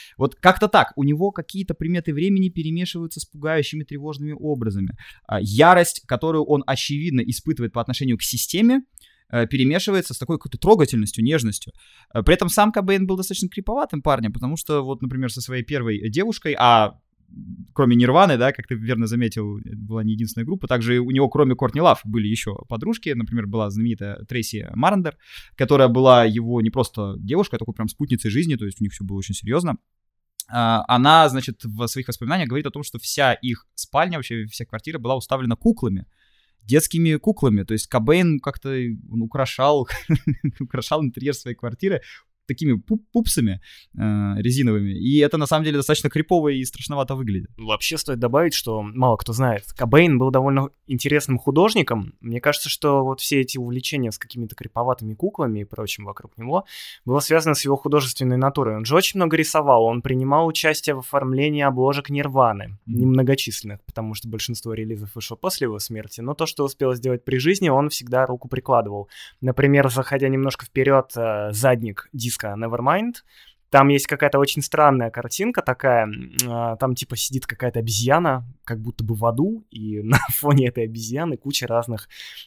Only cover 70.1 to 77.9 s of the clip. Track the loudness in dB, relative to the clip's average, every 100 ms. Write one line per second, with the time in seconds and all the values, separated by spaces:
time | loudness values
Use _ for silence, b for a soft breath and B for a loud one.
70.1 | 0 0 0 -2 -6 -6 0 4 4 2
71.1 | -4 -4 -2 -4 0 2 2 -2 -10 -12
72.1 | -8 -6 -6 -8 -6 -6 -2 0 0 -2
73.1 | -8 _ b b b 2 6 6 4 2
74.1 | 0 2 4 2 0 -2 4 4 4 -2
75.1 | -6 -8 -4 -4 -2 -2 0 2 2 2
76.1 | -6 -12 -4 -2 -2 -4 -2 -2 -2 -6
77.1 | -6 -6 -6 -8 -6 -4 -2 -4